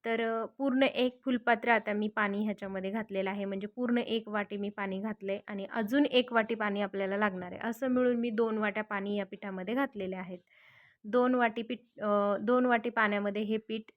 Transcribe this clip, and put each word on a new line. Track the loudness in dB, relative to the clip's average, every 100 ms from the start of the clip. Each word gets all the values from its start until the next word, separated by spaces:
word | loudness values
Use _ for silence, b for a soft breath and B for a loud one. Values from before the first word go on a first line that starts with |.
तर, | 0 0 0 -2
अ, |
पूर्ण | -4 -2 2 4
एक | 4 4 0 0
फुलपात्र | -2 0 2 2 4
आता | 2 2
मी | 0 0
पाणी | 0 0 0
ह्याच्यामध्ये | -2 -2 -6 -4 -4
घातलेलं | -4 -4 -2 -2
आहे, | -2
म्हणजे | -4 -4 -6
पूर्ण | -4 0 0
एक | 0 -2 -2
वाटी | -4 -4 -4
मी | -6
पाणी | -4 -4 -4
घातलंय | -6 -6 -4 -6 -6
आणि | -10 -6
अजून | -4 0 2 4
एक | 2 2
वाटी | 0 0
पाणी | -2 -2 0
आपल्याला | -2 -2 -2 2
लागणार | 0 0 -8
आहे. | -6 -6
असं | -4 0
मिळून | 2 2 2
मी | 0
दोन | 0 0 2
वाट्या | 0 -2
पाणी | -4 -4 -2 -2
या | -4
पिठामध्ये | -8 -8 -6 -4
घातलेले | -2 -2 -4 -6 -6
आहेत. | -8 -12 _ b b b b b
दोन | 0 2 4
वाटी | 4 2 0
पीठ, | -6 -8 _ -6
अ, | 2 2 2 0
दोन | 2 4 4
वाटी | 2 2
पाण्यामध्ये | 0 2 2 -2 -4
हे | -2 -4
पीठ | -4 -10 -10